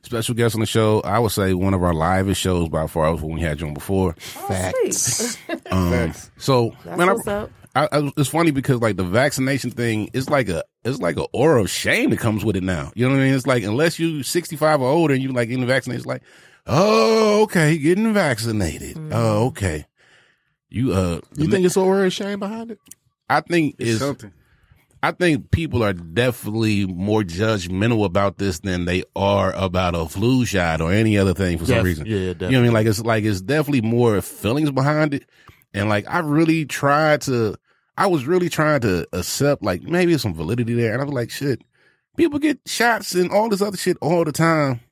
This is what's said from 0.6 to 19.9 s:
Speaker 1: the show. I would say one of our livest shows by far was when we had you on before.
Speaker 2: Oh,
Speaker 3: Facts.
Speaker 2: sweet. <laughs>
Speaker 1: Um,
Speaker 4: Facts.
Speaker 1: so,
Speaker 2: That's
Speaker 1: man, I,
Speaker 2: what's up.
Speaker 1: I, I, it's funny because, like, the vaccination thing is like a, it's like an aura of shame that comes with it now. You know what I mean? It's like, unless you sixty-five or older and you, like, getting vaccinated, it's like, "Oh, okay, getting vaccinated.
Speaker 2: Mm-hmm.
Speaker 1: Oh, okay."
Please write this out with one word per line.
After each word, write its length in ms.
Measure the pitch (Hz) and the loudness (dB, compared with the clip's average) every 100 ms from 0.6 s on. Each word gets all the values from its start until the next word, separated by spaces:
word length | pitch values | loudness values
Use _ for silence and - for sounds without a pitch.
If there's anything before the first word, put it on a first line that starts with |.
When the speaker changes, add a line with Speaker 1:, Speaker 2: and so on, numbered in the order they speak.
Speaker 1:
the 40 | 110 | 0
show. 360 | 117 110 107 | 2 4 2
I 180 | - 104 | 2 0
would 120 | 117 | 0
say 200 | - 95 | 0 2
one 200 | 92 95 | 2 2
of 100 | 95 | 2
our 100 | 87 | 2
livest 460 | 80 80 92 95 92 | 2 2 2 0 0
shows 280 | 92 90 82 | 0 0 0
by 180 | 80 78 | -2 -4
far 240 | 85 78 | 0 0
was 100 | 82 | 0
when 120 | 78 | -4
we 80 | 80 | -4
had 180 | 80 73 | -4 -4
you 60 | 78 | -6
on 60 | 73 | -8
before. 400 | - 95 92 - - - | -4 0 0 -4 -14 -12
Speaker 2:
Oh, 100 | 392 | -6
Speaker 3:
Facts. 920 | - - 523 415 185 - - 240 - | -4 -4 -2 -2 -2 -2 -4 -6 -8
Speaker 2:
sweet. 240 | - 160 - | -10 -12 -4
<laughs> 60 | |
Speaker 1:
Um, 200 | 92 90 | 0 0
Speaker 4:
Facts. 400 | 87 87 78 - _ | 0 -2 -6 -18 _
Speaker 1:
so, 340 | - 131 117 - - | 0 0 0 -6 -12
Speaker 2:
That's 120 | 170 | 0
Speaker 1:
man, 120 | 180 | 0
I, 40 | |
Speaker 2:
what's 140 | 220 214 | 0 -2
up. 240 | 202 - - - 127 | -6 -8 -16 -6 -2
Speaker 1:
I, 120 | 151 | 0
I, 200 | 151 143 - | 0 -2 -2
it's 120 | 143 | -2
funny 220 | 156 170 | 2 2
because, 280 | 135 131 127 | 0 0 0
like, 140 | 113 98 | 0 0
the 60 | |
vaccination 680 | 90 104 143 135 131 139 127 | 0 2 0 0 -2 -2 -4
thing 380 | - 120 110 104 | -4 -2 -2 -2
is 160 | 123 131 | -4 0
like 180 | 143 104 | 0 0
a, 160 | 82 - _ - | -4 -6 _ -6
it's 140 | 131 | -2
like 180 | 87 80 | -2 -2
an 80 | 78 | -4
aura 280 | 95 143 139 | 0 4 4
of 60 | 90 | 2
shame 420 | - - 175 262 | -2 -2 0 2
that 80 | 101 | 0
comes 260 | 117 107 107 | 0 0 0
with 100 | 95 | -2
it 80 | |
now. 280 | 90 87 69 - | -2 -4 -6 -2
You 120 | 123 | 0
know 60 | 139 | 2
what 60 | |
I 40 | 135 | 2
mean? 80 | |
It's 140 | 135 127 | 2 2
like, 160 | 127 | 0
unless 340 | 101 113 160 - | 0 0 0 0
you 220 | 165 156 | -4 -2
sixty-five 560 | 127 175 170 147 156 151 | -2 -4 -4 -2 2 2
or 80 | 127 | 2
older 260 | 156 160 135 | 2 2 2
and 80 | |
you, 80 | 131 | 0
like, 180 | 127 117 | -2 -2
getting 160 | 127 123 | -2 0
vaccinated, 360 | 131 127 123 | 0 -2 -8
it's 40 | 123 | -8
like, 160 | 131 _ - - _ - | -10 _ -20 -20 _ -2
"Oh, 760 | 131 202 220 226 226 214 208 | 2 4 4 4 4 4 4
okay, 360 | 214 185 151 165 | 2 2 2 2
getting 340 | 143 190 226 | 2 2 2
vaccinated. 840 | 208 165 113 117 107 85 69 - - | 2 0 0 -2 -2 -2 -4 -12 -14
Speaker 2:
Mm-hmm. 120 | - | -6
Speaker 1:
Oh, 360 | 104 113 107 123 | 0 2 2 0
okay." 400 | - 95 78 - | 0 -4 -4 -10